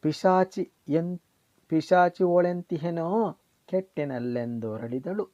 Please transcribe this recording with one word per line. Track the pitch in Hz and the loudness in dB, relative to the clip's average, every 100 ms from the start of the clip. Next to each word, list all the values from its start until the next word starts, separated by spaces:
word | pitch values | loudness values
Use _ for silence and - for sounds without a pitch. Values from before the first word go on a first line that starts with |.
ಪಿಶಾಚಿ | 156 151 190 185 185 - 185 _ - | -4 0 4 4 2 -2 -10 _ -2
ಎನ್-, | 151 170 180 _ _ _ _ _ | -2 -2 -8 _ _ _ _ _
ಪಿಶಾಚಿ | 160 151 185 180 170 | -2 4 4 4 4
ಓಳೆಂತಿಹೆನೋ | 185 175 180 180 180 170 170 170 165 214 214 - _ _ _ | 2 4 4 0 -6 -6 -4 -4 -2 0 -2 -4 _ _ _
ಕೆಟ್ಟೆನಲ್ಲೆಂದೊರಳಿದಳು | 185 185 - 147 127 123 120 117 117 110 107 113 127 131 202 - | -4 -4 -6 -4 -4 -4 -4 -4 -6 -6 -8 -6 -8 -6 -6 -8